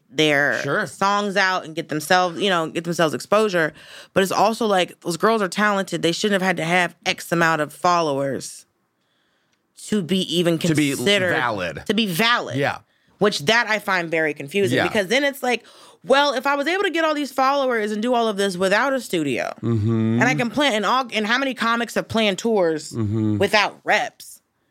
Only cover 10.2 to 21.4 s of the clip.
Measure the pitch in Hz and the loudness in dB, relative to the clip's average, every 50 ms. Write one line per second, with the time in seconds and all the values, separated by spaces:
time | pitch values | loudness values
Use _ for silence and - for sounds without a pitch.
10.2 | 180 - 151 175 175 170 170 156 - 175 160 147 151 139 135 113 123 160 202 202 | 0 0 0 0 2 2 2 2 2 2 2 2 2 2 0 0 0 2 2 2
11.2 | 185 175 165 135 127 120 110 101 90 85 76 76 - - 214 202 233 202 175 156 | 2 0 0 0 0 -2 -2 -2 -4 -4 -6 -8 -12 -6 -4 -2 -2 -2 0 0
12.2 | 220 226 240 226 160 107 - 135 143 123 - - - _ _ _ _ _ _ _ | 2 2 2 0 -2 -4 -4 -2 -2 -2 -4 -6 -10 _ _ _ _ _ _ _
13.2 | 185 208 202 - 143 147 220 233 240 208 214 208 202 - 190 185 170 165 160 160 | 0 0 0 0 0 2 2 2 2 0 -2 -2 0 0 0 0 0 -2 -2 0
14.2 | 160 156 147 151 143 143 143 202 202 147 127 131 98 87 - 175 190 170 214 269 | 0 0 -2 -4 -10 -6 -2 -2 0 2 2 2 0 0 0 -2 0 0 0 0
15.2 | 294 277 269 - - 247 247 226 - - - - - - - _ _ 165 254 277 | 0 0 -2 -2 -2 -2 -2 -2 -4 -10 -20 -20 -20 -20 -20 _ _ 2 2 4
16.2 | 285 - 247 254 240 285 285 285 285 302 349 392 403 392 285 330 320 311 311 294 | 4 2 0 -2 -2 -2 -2 0 0 0 0 0 -2 -2 0 0 0 0 0 -2
17.2 | 294 254 - - 262 262 277 285 269 254 240 226 208 214 214 208 214 247 254 233 | -4 -4 -2 0 2 2 2 2 0 0 0 0 -2 -2 -4 -2 -2 0 0 2
18.2 | 233 226 208 190 202 202 185 175 185 190 190 214 240 277 269 262 226 - - 175 | 2 0 0 0 -2 -2 0 0 0 2 2 2 2 0 0 -2 -4 -4 -4 -2
19.2 | 156 143 123 92 82 - - - - 117 117 110 101 110 113 113 110 113 113 117 | -2 -2 -2 -2 -4 -6 -6 -6 -4 -2 0 0 0 0 0 2 2 2 2 2
20.2 | 123 247 262 - 247 233 - - 302 285 214 220 208 185 226 262 262 233 190 214 | 2 2 2 0 -2 -4 0 0 0 2 2 0 0 0 0 0 0 -2 -2 -4
21.2 | 214 208 233 254 | -2 0 0 0